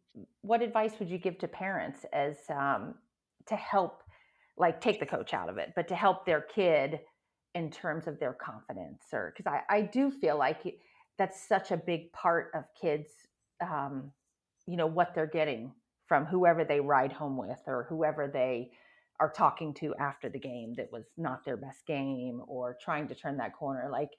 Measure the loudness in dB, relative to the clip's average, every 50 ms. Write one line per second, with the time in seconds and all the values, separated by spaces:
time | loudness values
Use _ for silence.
0 | _ _ -20 -20 -20 -20 _ _ -2 2 2 2 2 2 2 2 2 0 -2 -4
1 | -6 -4 -4 -2 -2 -2 -2 -2 -6 -6 -6 -4 -4 -2 -2 -2 -4 -4 -8 -10
2 | -8 -4 0 0 0 0 -2 -6 -8 -6 -2 0 2 2 2 0 -2 -6 -12 -16
3 | _ _ _ _ _ _ _ _ -6 -4 -4 -4 -2 2 2 2 2 2 -2 -10
4 | -20 -20 -20 -20 _ _ _ _ _ _ -2 2 2 2 2 2 2 2 2 2
5 | 0 -2 -2 -4 -2 -2 -2 -2 -2 -2 -4 -4 -4 -4 -2 -4 -2 -2 0 4
6 | 4 4 4 4 2 2 2 2 2 -2 0 2 4 6 6 6 4 2 -2 -6
7 | -8 -12 _ _ _ _ _ _ _ _ -6 -4 -4 -6 -6 -6 -4 -4 -4 -4
8 | -4 -6 -4 -2 -2 -4 -4 -6 -10 -12 -12 -12 -12 -12 -10 -10 -10 -12 -14 -18
9 | _ -6 -4 -4 -4 -4 -6 -6 -4 -2 -2 -2 0 2 2 2 2 2 2 2
10 | 2 2 2 2 2 2 4 4 2 2 0 -2 -6 -10 -10 -12 _ _ _ _
11 | _ _ _ -2 -2 -2 -2 -6 -2 2 2 2 2 0 -2 -2 0 0 -2 -2
12 | -4 -8 -6 0 2 4 4 4 2 -2 -6 -8 -8 -10 _ -2 0 0 0 0
13 | -2 -8 -18 -20 -20 _ _ _ _ _ _ -6 -4 -4 -2 -2 -4 -4 -6 -8
14 | -10 -10 -16 _ _ _ _ _ _ _ _ _ -10 -4 0 2 2 2 4 4
15 | 2 2 2 0 0 0 2 2 2 2 0 -4 -6 -12 -14 _ _ _ _ _
16 | _ 2 2 4 4 4 4 6 8 8 8 6 4 2 2 2 4 4 4 4
17 | 4 2 -2 -4 -4 -4 -4 -4 -4 -6 -8 -8 -6 -4 -4 -4 -4 -4 -2 0
18 | 0 0 0 0 -4 -2 0 0 2 2 0 -2 -4 -8 _ -20 -20 _ _ _
19 | _ _ _ 2 2 2 4 6 4 4 4 2 -6 -6 -6 -4 -4 -4 -2 -2
20 | -2 -2 -2 -4 -8 -8 -8 -6 -8 -8 -8 -8 -8 -8 -8 -8 -8 -8 -10 -12
21 | -14 _ -8 -4 -4 -4 -4 -4 -6 -6 -6 -6 -8 -12 -16 -12 _ -4 -4 -2
22 | -2 -2 -4 -4 -6 -6 -8 -8 -10 -8 -6 -6 -4 -6 -6 -6 -6 -4 -4 -2
23 | -4 -6 -8 -8 -6 -6 -4 -4 -4 -6 -6 -6 -6 -4 -4 -4 -4 -4 -2 -2
24 | -4 -4 -6